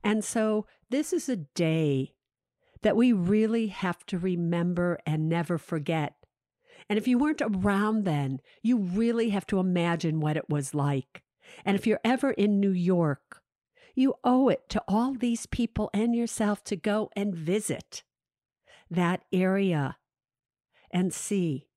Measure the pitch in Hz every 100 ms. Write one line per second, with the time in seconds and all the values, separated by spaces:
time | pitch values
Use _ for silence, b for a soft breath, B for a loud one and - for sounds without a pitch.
0 | 202 214 208 233 220 214 208 b _ 262
1 | 311 349 - 233 143 - 165 160 156 135
2 | 135 _ _ _ _ _ b b 214 -
3 | 254 208 175 214 220 233 220 - 185 170
4 | - 180 185 175 170 170 175 175 175 170
5 | - 156 156 170 165 170 - 160 143 160
6 | 147 _ _ _ _ _ B B B 208
7 | 220 240 302 311 240 196 202 196 214 220
8 | 190 147 139 135 b b 220 247 185 190
9 | 233 233 226 202 - 196 185 180 170 170
10 | 165 156 151 151 - 147 139 147 143 139
11 | - - _ _ B B - 196 226 214
12 | 226 254 277 - 208 202 202 185 175 180
13 | 160 139 _ - _ _ _ b b -
14 | 262 - - 254 262 156 _ 208 - 202
15 | 254 262 240 233 - - 233 - 214 202
16 | 233 233 233 - 208 208 - 175 214 208
17 | 214 - 208 170 156 208 - 139 - -
18 | _ _ _ _ _ _ b b b 175
19 | 175 180 _ 185 185 196 196 160 135 -
20 | _ _ _ _ _ _ _ b b 180
21 | 185 - - 202 175 135 _